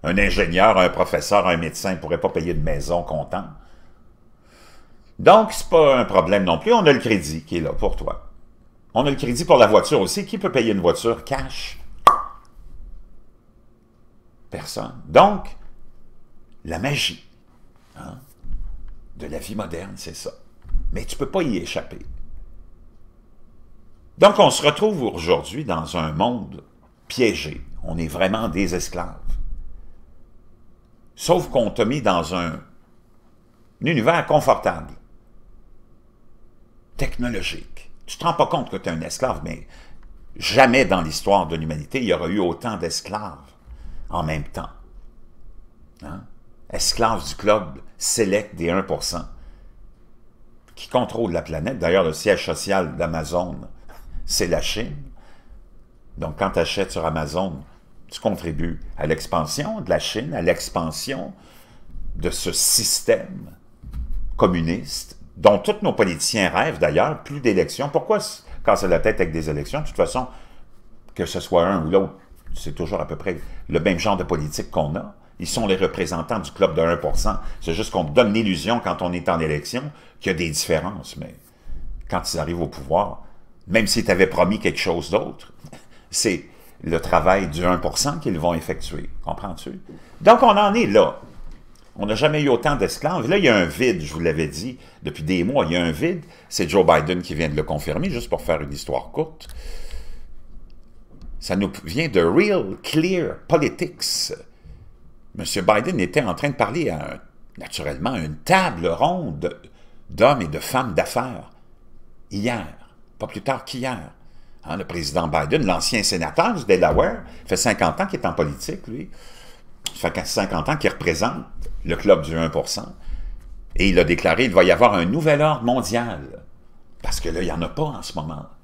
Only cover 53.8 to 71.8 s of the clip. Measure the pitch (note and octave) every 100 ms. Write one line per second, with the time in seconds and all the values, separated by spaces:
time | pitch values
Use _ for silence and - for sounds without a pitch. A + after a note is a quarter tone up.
53.8 | - - - - - - F2 D#2+ - G#2+
54.8 | A#2 C#3+ C3+ - - - - - - -
55.8 | - - - - E2 D2+ G2 - E2 -
56.8 | F#2+ - D#2+ D#2+ D2+ E2 F#2+ C#2 C#2+ -
57.8 | - - - - A2 F#2+ E2+ D2+ E2+ D#2+
58.8 | - - D2+ - - F2 D#2+ - D#3+ A3
59.8 | A#2+ E2 - G#2+ C#3+ B2 F2 E2+ - -
60.8 | E2 D#2 - C3+ - - - - - -
61.8 | - - - - F2 - F#2 - - -
62.8 | G#2+ - - F#3 - F#2 D#2+ - - -
63.8 | - - - - - - G2+ F2 E2 F2+
64.8 | - - - - - - G2+ G2+ - G#3
65.8 | F#3 - G2+ D#2+ - A2+ F#2 F2 C#3+ E2
66.8 | D#2 D2+ B2+ D3+ - C#3+ B2 F#2+ D#2+ -
67.8 | C#3+ D3 - G#3+ - - - - - G2+
68.8 | F#2+ E2+ G#2+ - E2+ D#2+ D#2 D2 C#2+ C#3+
69.8 | D3+ - E2+ - A#2+ - - - - -
70.8 | - - - - - F#2 - - F2 F#2+